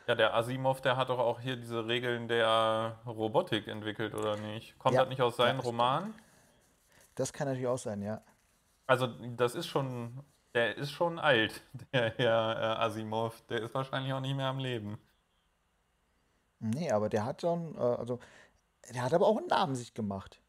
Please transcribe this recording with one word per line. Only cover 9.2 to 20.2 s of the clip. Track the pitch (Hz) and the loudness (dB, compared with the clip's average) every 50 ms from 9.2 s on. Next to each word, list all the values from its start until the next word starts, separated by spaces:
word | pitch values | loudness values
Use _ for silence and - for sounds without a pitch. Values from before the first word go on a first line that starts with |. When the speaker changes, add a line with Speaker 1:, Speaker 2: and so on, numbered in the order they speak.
| 107 123 120 113 123 120 - | -12 -12 0 2 2 2 2
Speaker 1:
ist | - 170 - | -2 -6 -2
schon, | - 151 135 131 127 120 117 117 120 131 143 - _ _ _ _ _ | -2 -2 -2 -2 -4 -6 -8 -8 -10 -12 -16 -18 _ _ _ _ _
der | 123 117 107 104 - | 2 2 2 2 -2
ist | 135 143 | -6 -6
schon | - - 180 170 170 170 | -2 -2 -2 -2 -2 0
alt, | - 151 139 113 110 104 - - - _ - | 4 4 6 6 4 2 0 -6 -16 _ -16
<laughs> | 127 - - - | -18 -14 -2 0
der | 131 117 113 - - | 2 2 2 2 2
Herr, | 127 117 113 113 110 110 113 101 | 2 4 4 4 4 2 0 0
äh, | 107 110 110 110 113 | 0 0 0 2 0
Asimov. | 113 104 110 110 107 110 113 113 113 - - - - | 0 0 -2 -6 -4 -2 -2 -2 -2 -4 -8 -10 -4
Der | 113 113 | -4 -4
ist | 107 113 - | -4 -2 -4
wahrscheinlich | 135 131 - - 139 135 131 131 | -4 -4 -2 -4 -4 -4 -2 -4
auch | 135 | -4
nicht | 131 131 139 | -4 -4 -4
mehr | 139 135 135 | -2 -2 -2
am | 131 135 | -2 -2
Leben. | 135 127 123 117 104 101 104 - - _ _ _ _ _ _ _ _ _ _ _ _ _ _ _ _ _ _ _ _ _ _ _ _ _ _ _ _ _ _ _ | -4 -4 -4 -4 -4 -6 -8 -10 -12 _ _ _ _ _ _ _ _ _ _ _ _ _ _ _ _ _ _ _ _ _ _ _ _ _ _ _ _ _ _ _
Speaker 2:
Nee, | 123 110 110 143 175 147 | -4 -4 -2 -2 0 2
aber | 110 104 107 107 | 2 2 2 2
der | 107 110 104 | 2 0 0
hat | 123 151 - | 0 -4 -2
schon, | - 170 170 170 170 160 - | 0 0 0 0 -2 -6 -4
äh, | - | -2
also, | - 120 120 - 120 117 123 120 - - - - - _ _ _ _ _ _ _ - - 117 | 0 0 0 0 -2 -6 -6 -8 -8 -16 -20 -20 -20 _ _ _ _ _ _ _ -20 -12 -6
der | 123 123 | -4 -2
hat | 131 156 | 2 2
aber | 180 196 202 | 4 6 6
auch | 214 262 | 4 2
einen | 359 359 | 2 0
Namen | - - 202 151 135 | 2 2 2 2 0
sich | 123 120 - - | -4 -6 -8 -8
gemacht. | - 110 101 98 95 | -6 -4 -4 -4 -6